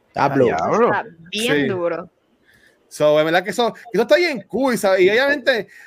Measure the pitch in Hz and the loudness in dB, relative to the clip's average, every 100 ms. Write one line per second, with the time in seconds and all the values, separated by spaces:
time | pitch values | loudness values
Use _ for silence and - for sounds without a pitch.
0 | _ - 139 135 120 80 92 180 226 131 | _ -2 0 2 2 0 -2 0 0 0
1 | - 165 165 202 226 285 262 185 170 165 | -6 -14 -12 -6 -2 -2 -2 -2 -4 -6
2 | 180 _ _ _ _ _ _ _ _ - | -12 _ _ _ _ _ _ _ _ -2
3 | 151 151 156 170 190 202 226 - - 180 | 2 2 2 0 -2 -2 -4 -4 -6 -2
4 | 233 302 349 262 - 220 269 233 202 190 | 2 2 2 -4 -6 -4 -2 0 0 2
5 | 185 220 277 285 247 240 180 - | 4 2 0 0 -2 -2 -4 -14